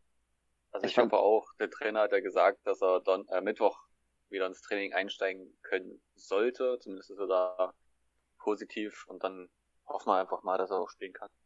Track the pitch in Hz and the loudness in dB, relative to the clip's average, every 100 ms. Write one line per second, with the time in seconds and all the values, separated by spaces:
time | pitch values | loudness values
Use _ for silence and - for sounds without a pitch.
0 | _ _ _ _ _ _ _ 101 98 - | _ _ _ _ _ _ _ -6 0 2
1 | 117 101 101 107 - - 104 - 110 110 | 4 4 6 4 2 -6 -6 -4 -2 0
2 | 104 101 95 92 90 98 - 95 95 92 | 2 2 0 4 4 4 -2 0 2 4
3 | 95 95 - 92 98 110 104 - - _ | 2 0 0 -2 -2 2 2 0 -8 _
4 | _ _ _ 95 92 92 - 101 98 90 | _ _ _ -4 -4 -4 -6 -4 -2 -2
5 | 101 - 95 95 92 _ - 95 92 95 | -4 -2 -4 -4 -12 _ -4 -4 -4 -14
6 | _ _ - 98 120 123 127 123 - 95 | _ _ -4 0 0 0 -2 -2 -8 -14
7 | - 98 95 92 92 92 92 - _ _ | -14 -8 0 2 2 0 -2 -4 _ _
8 | _ _ _ _ - 104 107 - 107 - | _ _ _ _ -4 -4 -6 -8 -8 -10
9 | - 92 95 95 90 _ _ _ - - | -16 -8 -8 -8 -14 _ _ _ -10 -6
10 | 120 95 92 92 92 95 95 95 87 - | 2 2 2 -2 -2 0 0 -2 -4 -8
11 | 95 92 101 _ | -12 -12 -18 _